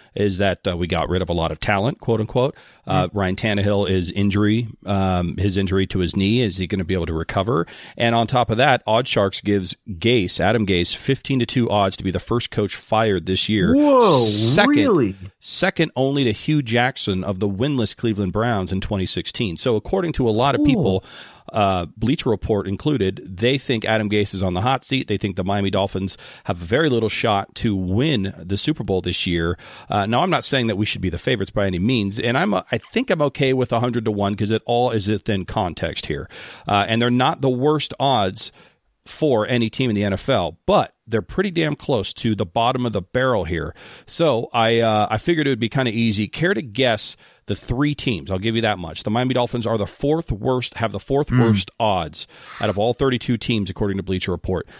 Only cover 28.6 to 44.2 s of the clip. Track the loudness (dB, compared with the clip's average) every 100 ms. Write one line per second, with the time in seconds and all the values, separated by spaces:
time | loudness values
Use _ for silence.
28.6 | -2 -2 -2 -2 -2 -4 -2 0 0 -2
29.6 | -8 -20 -4 -2 0 0 2 0 0 0
30.6 | 0 0 -2 -2 -4 -4 -2 -2 -2 0
31.6 | 0 0 0 0 0 -2 -2 0 0 0
32.6 | -2 -4 -4 -2 0 0 0 2 2 2
33.6 | 0 0 0 0 -2 0 0 0 0 0
34.6 | 0 0 2 0 0 -2 0 -4 -2 -2
35.6 | -2 -2 -6 -4 -6 -6 -8 -14 -18 -10
36.6 | 0 0 2 2 2 2 2 2 0 2
37.6 | 2 0 -2 -2 0 2 2 -2 -8 -10
38.6 | -20 _ _ _ -20 -2 2 2 2 0
39.6 | 0 0 0 0 0 -2 0 0 0 -4
40.6 | 0 2 0 _ -4 -4 -2 -2 -2 0
41.6 | -2 -2 -2 -2 -2 -4 -2 -2 -2 0
42.6 | 0 0 -2 -4 -4 -2 0 0 -2 -4
43.6 | -6 -10 -18 -18 -8 0